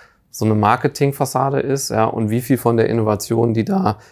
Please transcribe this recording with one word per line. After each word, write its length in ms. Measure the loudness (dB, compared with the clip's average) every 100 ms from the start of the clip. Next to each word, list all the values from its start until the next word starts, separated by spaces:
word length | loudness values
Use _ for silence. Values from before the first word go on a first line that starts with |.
| -20 _ _
so 140 | -4
eine 100 | 0
Marketingfassade 1040 | 2 2 2 0 0 -2 0 -4 0 0 -2
ist, 320 | -2 -4 -2
ja, 140 | 0
und 260 | 0 0 -2
wie 100 | -2
viel 160 | 0 0
von 200 | 2 2
der 120 | 2
Innovation, 640 | 2 0 -2 0 0 2
die 120 | 0
da 340 | 0 0 0 -2 -10